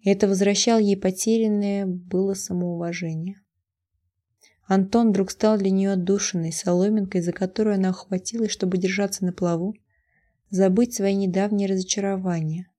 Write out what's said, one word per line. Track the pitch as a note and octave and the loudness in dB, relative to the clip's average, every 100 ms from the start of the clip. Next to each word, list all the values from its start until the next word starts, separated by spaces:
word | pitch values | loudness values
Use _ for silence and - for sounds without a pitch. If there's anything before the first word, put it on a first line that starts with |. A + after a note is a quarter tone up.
И | G3 | 2
это | G3 G#3 | 2 2
возвращало | F#3+ G3+ G3+ - A3+ | 2 2 2 2 4
ей | G#3 G3 | 4 2
потерянное | F#3+ F#3 - A3+ A3 G#3 G3+ G3+ | 0 -2 2 2 2 0 0 -2
было | G3 F3+ F3+ F3+ G3 | -2 -6 -4 -2 -2
самоуважение. | G3 - F3+ F3 E3+ E3+ E3+ E3+ D#3+ F3 G3+ _ _ _ _ _ _ _ _ _ _ _ _ | -4 -4 -4 -4 -4 -6 -6 -6 -6 -8 -12 _ _ _ _ _ _ _ _ _ _ _ _
Антон | _ F#3+ F#3+ A#3 A#3 | _ 0 2 2 4
вдруг | G3+ F#3+ | 2 0
стал | - G#3+ G#3+ | 0 2 2
для | F#3+ | 2
неё | F#3+ G3 | 2 2
отдушиной, | F#3+ F3 G3 - F3+ E3 | 0 0 0 0 -4 -4
соломинкой, | E3+ - F3 G3 G#3+ G3 F#3 | -4 0 2 2 0 0 -2
за | F3 | -2
которую | E3+ F#3+ - G#3+ | -4 -6 -2 0
она | G3+ F#3+ | 2 0
ухватилась, | F#3 - F#3 F#3 A#3 A3 | -2 -4 -6 -6 -4 -4
чтобы | - F#3 F#3 | -2 -2 0
держаться | F#3 F#3+ G3+ G3 F3+ | -2 -2 -4 -2 -4
на | |
плаву, | F3+ F3 E3+ F#3 G#3+ _ _ _ _ _ _ _ | -2 -2 -2 -4 -8 _ _ _ _ _ _ _
забыть | F#3 F#3+ F#3 B3 | 2 4 4 2
свои | A#3+ G3 | 0 0
недавние | G3 G3 F3+ G3+ G#3 G3 | 0 0 0 0 0 0
разочарования. | F#3+ F#3 - G3 G3 F#3 E3+ D#3 D#3+ F3+ | -2 -2 -4 -2 -2 -2 -2 -4 -6 -10